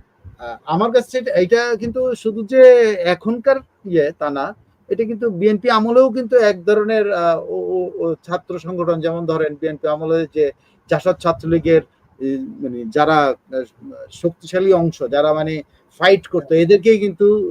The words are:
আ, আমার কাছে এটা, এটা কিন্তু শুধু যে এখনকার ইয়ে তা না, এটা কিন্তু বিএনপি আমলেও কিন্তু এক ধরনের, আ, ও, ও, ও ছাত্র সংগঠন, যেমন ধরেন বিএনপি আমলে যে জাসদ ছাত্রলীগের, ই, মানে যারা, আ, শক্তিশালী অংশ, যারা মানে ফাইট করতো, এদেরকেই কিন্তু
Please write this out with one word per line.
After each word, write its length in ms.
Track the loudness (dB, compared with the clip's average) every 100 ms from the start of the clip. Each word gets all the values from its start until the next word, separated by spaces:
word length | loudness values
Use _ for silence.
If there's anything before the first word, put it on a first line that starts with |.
| _ _ -20 -16
আ, 200 | -16 -12
আমার 280 | -6 -2 0
কাছে 260 | 0 0 -6
এটা, 160 | -2
এটা 420 | -2 2 0 0 -4
কিন্তু 380 | -4 -4 -4
শুধু 320 | -4 -6 -6 -2
যে 160 | 6 8 8 6
এখনকার 640 | 2 -2 -2 -4 -2 0 0 -4 _
ইয়ে 280 | -2 0 0 -2
তা 120 | -6
না, 240 | -4 -6 -10 _ _ -6
এটা 160 | -4
কিন্তু 260 | -4 -4 -6
বিএনপি 400 | 0 0 0 0
আমলেও 400 | 0 2 4 4
কিন্তু 240 | 0 0 2
এক 280 | 2 2
ধরনের, 480 | 0 0 2 0 0
আ, 240 | 0 0 0
ও, 200 | -4 -6
ও, 480 | -4 -4 -4 -6
ও 100 | -6
ছাত্র 440 | -6 -6 -8 -8 -12
সংগঠন, 420 | -8 -6 -4 -2
যেমন 260 | -4 -4 -4
ধরেন 280 | -2 -4
বিএনপি 340 | -4 -8 -6 -6
আমলে 380 | -4 -2 -2 -2
যে 160 | -2 -2 -4 _ _ -4
জাসদ 260 | -2 -2 -2
ছাত্রলীগের, 680 | -2 -2 -2 0 2 2 0 _ _ -8
ই, 180 | -6 -6
মানে 460 | -8 -10 -10 -8 -4
যারা, 280 | 0 2 2 0
আ, 80 | -2 _ -10 -10 _ -20 -20 -20
শক্তিশালী 640 | -8 -8 -8 -6 0 2
অংশ, 300 | 2 2 -2 -2
যারা 240 | 0 2
মানে 280 | 0 -2 -6 -10 _ _ 0
ফাইট 280 | 2 2 0
করতো, 280 | -6 0
এদেরকেই 440 | 2 4 4 4 2
কিন্তু 280 | 0 0 2 2 0